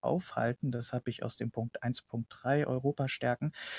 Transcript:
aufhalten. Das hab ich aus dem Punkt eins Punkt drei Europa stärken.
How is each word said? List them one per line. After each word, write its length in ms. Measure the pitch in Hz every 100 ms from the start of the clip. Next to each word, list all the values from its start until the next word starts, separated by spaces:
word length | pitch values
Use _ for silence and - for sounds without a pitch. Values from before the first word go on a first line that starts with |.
aufhalten. 680 | 127 165 - 120 117 123 139
Das 220 | 120 117
hab 140 | 123 -
ich 160 | -
aus 120 | 117 -
dem 160 | 117
Punkt 320 | - 117 -
eins 180 | 120 -
Punkt 260 | - 117 117
drei 360 | - 127 147 147
Europa 440 | 127 135 143 135
stärken. 420 | - 123 123 151 - -